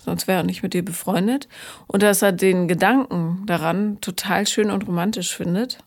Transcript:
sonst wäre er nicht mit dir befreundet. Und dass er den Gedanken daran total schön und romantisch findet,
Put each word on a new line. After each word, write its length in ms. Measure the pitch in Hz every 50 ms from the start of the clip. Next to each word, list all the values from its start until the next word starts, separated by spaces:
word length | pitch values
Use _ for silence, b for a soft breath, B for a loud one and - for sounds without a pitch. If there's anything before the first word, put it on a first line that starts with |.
| -
sonst 200 | - 175 170 -
wäre 140 | - 190 180
er 40 | 160
nicht 180 | 180 180 -
mit 100 | - 180
dir 100 | - 180
befreundet. 640 | 175 196 165 - - - 190 170 185 220 254 277 - - B B B B B B B
Und 160 | B - 196
dass 200 | 202 208 202 196
er 100 | 220 202
den 360 | 185 170 190 190 185 180 180 170
Gedanken 760 | 180 160 190 196 240 269 254 - 185 175 165 165 175 185 196
daran 560 | 214 175 160 151 165 170 190 208 214 202 -
total 460 | - - 180 - - 196 180 180 208
schön 240 | - - 220 214 208
und 160 | 196 196 202 190
romantisch 480 | 180 175 175 208 220 - 175 - -
findet, 400 | - - 170 175 196 247 254 - - -